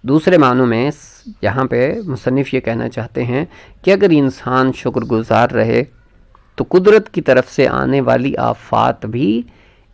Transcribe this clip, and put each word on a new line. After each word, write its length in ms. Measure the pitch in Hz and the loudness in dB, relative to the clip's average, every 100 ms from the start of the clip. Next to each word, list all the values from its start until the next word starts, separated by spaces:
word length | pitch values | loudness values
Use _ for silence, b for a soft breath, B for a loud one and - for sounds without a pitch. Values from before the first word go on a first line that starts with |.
| 113 | 0
दूसरे 320 | 147 190 180 | 0 2 4
मानों 280 | 135 123 127 | 4 4 2
में 260 | 113 135 | 0 -2
स-, 420 | 147 - - - 208 | -6 -18 -20 -20 -6
यहाँ 220 | 104 117 131 | -4 -2 -2
पे 360 | 120 131 214 | 0 -2 -2
मुसन्निफ 520 | 190 127 - 131 135 | -8 -6 -4 -2 -2
ये 60 | 131 | -4
कहना 280 | 120 113 120 | -4 -6 -6
चाहते 360 | 117 113 - | -8 -10 -6
हैं 240 | 123 127 170 B B B | -4 -4 -6 B B B
कि 80 | - | 0
अगर 200 | 196 196 | 2 4
इंसान 600 | 156 135 127 - 127 131 | 4 2 -2 -4 0 0
शुक्रगुजार 800 | 127 123 123 117 113 113 110 123 | -2 -6 -6 -2 -4 0 0 2
रहे, 340 | 123 110 117 135 _ _ _ _ _ _ - | 0 0 0 -2 _ _ _ _ _ _ -10
तो 60 | |
कुदरत 440 | 135 180 185 214 208 | 0 2 6 4 2
की 140 | - | -6
तरफ 280 | 156 127 127 | 2 2 2
से 160 | - 131 | 0 0
आने 360 | 123 131 139 | 0 0 0
वाली 340 | 123 120 131 - | 2 0 0 -2
आफात 680 | 117 113 - 117 117 127 117 | -4 -4 -4 0 0 -2 -8
भी 400 | 120 165 226 240 b b b b | -4 -2 -2 -6 b b b b